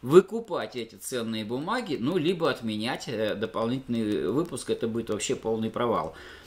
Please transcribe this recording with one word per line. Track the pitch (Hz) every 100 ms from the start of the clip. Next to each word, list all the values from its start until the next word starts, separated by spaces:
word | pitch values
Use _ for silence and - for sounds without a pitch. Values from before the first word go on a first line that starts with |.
выкупать | 127 160 196 226 226 160 110 123
эти | 113 104
ценные | - 127 113 113 104
бумаги, | 123 165 240 214 123
ну, | 120 185
либо | 156 180 156
отменять, | 120 113 107 113 160 -
э, | 110 107 98
дополнительный | 110 - 113 131 131 117 107 101 76
выпуск, | 123 170 131 -
это | 110 113
будет | 113 113
вообще | 104 - -
полный | 113 113 110
провал. | 104 120 98 80 - - -